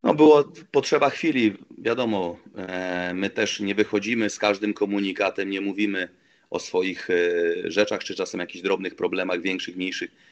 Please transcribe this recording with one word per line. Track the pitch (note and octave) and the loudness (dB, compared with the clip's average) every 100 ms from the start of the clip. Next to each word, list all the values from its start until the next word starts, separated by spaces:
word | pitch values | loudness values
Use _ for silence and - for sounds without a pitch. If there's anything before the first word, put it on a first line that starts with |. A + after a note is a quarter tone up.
| - | 2
No | |
było | D#3 D#3 D3+ C#3 - - | 8 10 8 6 -6 -2
potrzeba | C#3+ C3 D3+ C#3+ | 0 2 2 2
chwili, | - E3 C3+ A2 F#2 - - | 2 0 4 2 2 -16 -6
wiadomo, | A2 A#2 A#2 G#2 F2 E2+ - - | -4 0 0 0 -2 -6 -14 -14
e, | F#2 F#2 F#2 F2+ F2+ | -10 -6 -4 -4 -4
my | F2+ G2 | -2 -4
też | - G#2 - | 0 -2 -2
nie | G2 | -4
wychodzimy | G2+ G#2 G#2+ G2+ A#2+ G#2+ | 0 2 0 0 -2 -2
z | - | 0
każdym | G#2 G2+ G#2 | 0 2 -2
komunikatem, | G#2 G2+ G2+ G2+ F2+ G2 F#2+ G2 | -2 -2 0 -2 -2 -2 -2 -4
nie | G2 | -4
mówimy | G2 F#2+ G#2 G2 F2+ _ _ _ _ | -4 -2 -2 -2 -6 _ _ _ _
o | - | -8
swoich, | - F#2 F#2+ F2+ - | -4 -2 -2 -4 0
e, | F2 F2 F2 E2+ F2 F2+ | 2 2 2 0 0 -2
rzeczach, | E2+ G#2 G2+ | 0 0 0
czy | - | -6
czasem | F#2+ F#2 - | -6 -6 -6
jakichś | F2 F2+ | -8 -6
drobnych | F#2 G2 F#2 - | -2 -2 -2 -4
problemach, | F2+ F2+ F#2 F2+ | -2 -2 -2 -2
większych, | F#2 F#2 - F2+ | -2 -4 -6 -6
mniejszych, | F#2 F2+ F2 _ _ | -6 -6 -10 _ _